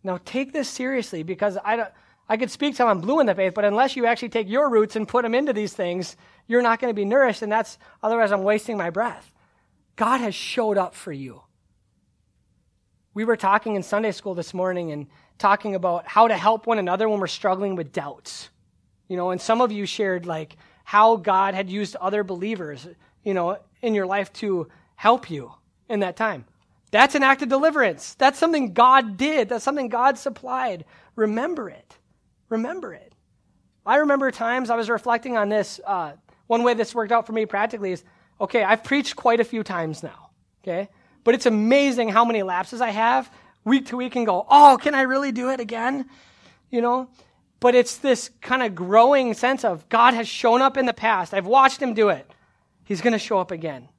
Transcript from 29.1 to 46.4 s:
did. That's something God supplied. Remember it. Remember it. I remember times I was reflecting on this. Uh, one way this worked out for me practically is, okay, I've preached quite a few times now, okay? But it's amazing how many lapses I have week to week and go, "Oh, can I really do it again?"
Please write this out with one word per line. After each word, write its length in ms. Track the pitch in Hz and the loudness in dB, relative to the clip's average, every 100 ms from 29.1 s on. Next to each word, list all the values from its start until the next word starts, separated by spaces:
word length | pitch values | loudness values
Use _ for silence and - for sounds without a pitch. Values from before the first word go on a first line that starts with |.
| 185 | -4
did. 340 | 277 311 208 | -2 0 -2
That's 140 | 233 | -2
something 260 | 269 294 247 | -4 -4 -4
God 280 | 233 254 254 | 0 0 0
supplied. 680 | 277 226 254 254 254 180 156 _ _ - | -6 -10 -8 -6 -6 -8 -14 _ _ -4
Remember 540 | 214 214 294 330 202 | -2 -2 -4 -6 -10
it. 280 | 131 _ _ _ _ _ _ _ | -16 _ _ _ _ _ _ _
Remember 440 | 226 240 370 240 | -6 -6 -8 -12
it. 200 | 151 - _ _ _ _ _ _ _ - | -16 -20 _ _ _ _ _ _ _ 0
I 120 | 269 | 2
remember 340 | 302 277 269 | 4 2 0
times 380 | - 233 247 240 | -2 -4 -2 -2
I 60 | 233 | -2
was 140 | 220 | 0
reflecting 480 | 233 247 233 254 233 | -2 0 -2 0 -2
on 120 | 202 | 0
this. 300 | 214 190 - - | 0 -2 -8 -6
Uh, 280 | 190 156 143 _ _ _ | -6 -6 -12 _ _ _
one 160 | 233 | 0
way 100 | 240 | 2
this 220 | 226 220 240 | 0 -2 -4
worked 160 | 208 | 0
out 140 | 233 226 | 0 0
for 80 | |
me 120 | 220 214 | -4 -4
practically 460 | 202 214 226 196 | -2 -4 -4 -8
is, 120 | 180 _ _ _ _ | -8 _ _ _ _
okay, 240 | 196 240 | -2 0
I've 200 | 190 220 | 2 2
preached 320 | - 277 - - | 2 -2 -2 0
quite 240 | 247 233 | 2 2
a 60 | 226 | 0
few 180 | 233 | -4
times 400 | 214 180 160 156 | -6 -6 -6 -8
now, 260 | 160 - - _ _ _ | -14 -16 -20 _ _ _
okay? 260 | - 175 202 _ _ _ | -8 -6 -8 _ _ _
But 120 | - 247 | 0 2
it's 100 | 254 | 2
amazing 640 | 220 214 277 277 247 226 | 2 4 4 4 0 0
how 160 | 202 233 | 2 2
many 180 | 226 | 0
lapses 380 | 190 180 190 233 | -2 -4 -6 -4
I 80 | 240 | -4
have 420 | 208 226 269 247 _ _ _ | 0 0 0 -2 _ _ _
week 240 | 214 269 269 | 0 0 0
to 100 | 240 | -6
week 200 | 247 247 | -4 -2
and 80 | 220 | 0
go, 200 | 185 - | -2 6
"Oh, 280 | 277 294 262 | 10 10 8
can 140 | 294 | 2
I 100 | 285 | 0
really 280 | 262 269 277 | 0 0 -2
do 180 | 233 247 | -4 -4
it 120 | 262 | -6
again?" 480 | 226 233 233 277 262 - _ _ | -6 -4 -4 -4 -10 -16 _ _